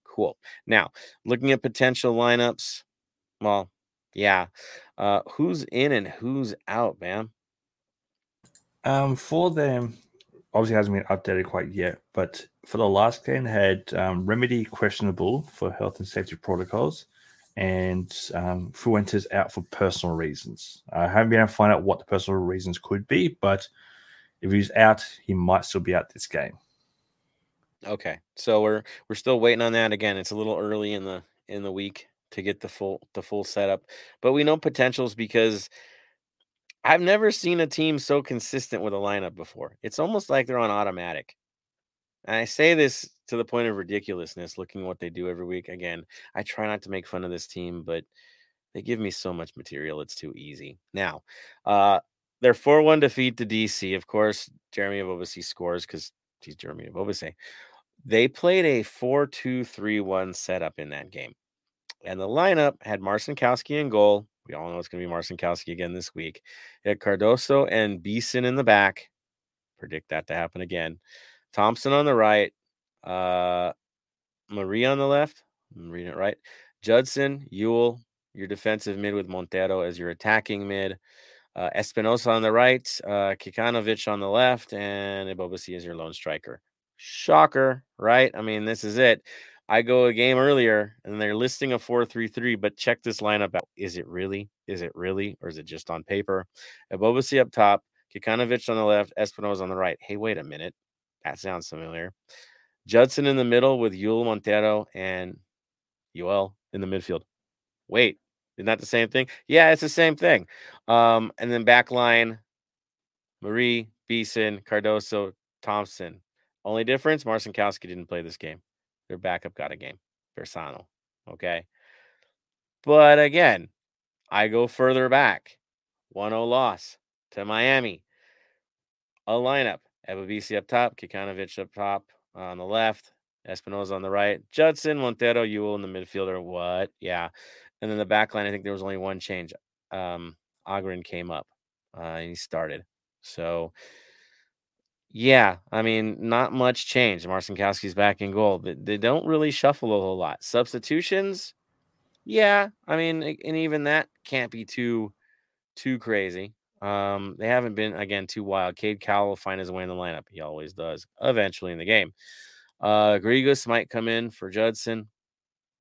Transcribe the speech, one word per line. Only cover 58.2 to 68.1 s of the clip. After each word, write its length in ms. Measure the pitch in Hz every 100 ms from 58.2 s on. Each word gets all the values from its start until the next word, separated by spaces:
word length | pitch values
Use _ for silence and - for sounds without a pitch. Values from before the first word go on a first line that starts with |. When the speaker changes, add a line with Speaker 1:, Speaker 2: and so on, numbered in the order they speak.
| 127
Speaker 1:
played 360 | - 175 190
a 180 | 165 127
four 440 | 107 - 127 139 139
two 380 | - 127 127
three 360 | 120 - 104 107
one 320 | 95 92 95
setup 460 | 87 - 92 80 -
in 100 | 73
that 200 | 71 73
game. 240 | 76 62 - _ _ _ _ - -
And 160 | 92 92
the 80 | 98
lineup 500 | 135 190 175 143 -
had 220 | 107 101
Marcinkowski 760 | 98 107 - 143 123 123 - 147
in 120 | 143
goal. 360 | 107 104 104 107 _ -
We 60 |
all 160 | 73 85
know 80 | 87
it's 100 | 87
gonna 160 | 90
be 60 | 87
Marcinkowski 640 | 85 82 90 87 87 -
again 200 | 85 87
this 220 | 90 87
week. 260 | 85 82 - _ - - _
They 100 | 101
had 60 | 101
Cardoso 720 | 107 95 107 127 - 139 139
and 320 | 110 104 92
Beeson 440 | 92